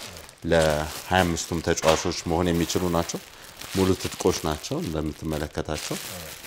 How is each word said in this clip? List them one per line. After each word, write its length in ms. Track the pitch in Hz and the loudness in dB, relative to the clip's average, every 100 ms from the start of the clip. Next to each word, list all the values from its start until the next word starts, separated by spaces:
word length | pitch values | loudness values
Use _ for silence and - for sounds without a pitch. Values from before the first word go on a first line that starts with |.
| - - - - | -14 -16 -18 -6
ለሃያ 380 | 82 82 78 76 76 - - 92 | 2 6 6 4 -2 -6 2 4
አምስቱም 440 | 87 80 - 85 | 4 0 -2 -2
ተጫዋቾች 560 | 82 82 80 80 90 82 | 0 2 4 4 2 -2
መሆን 240 | - 82 90 | 0 2 4
የሚችሉ 360 | 85 82 92 90 | 2 2 0 0
ናቸው። 320 | 85 85 - - - - - - | 0 -2 -6 -12 -20 -18 -16 -4
ሙሉ 160 | 95 92 | 2 2
ትጥቆች 420 | 90 85 - 95 85 | 2 -2 0 0 2
ናቸው 340 | 82 78 - 143 | -2 -4 -4 -4
እንደምትመለከታቸው 1160 | 170 78 76 73 82 76 78 - 78 76 - 151 - 90 82 - | -2 -2 -4 -4 -4 -4 -4 -6 -4 -4 -6 -8 -8 -12 -14 -14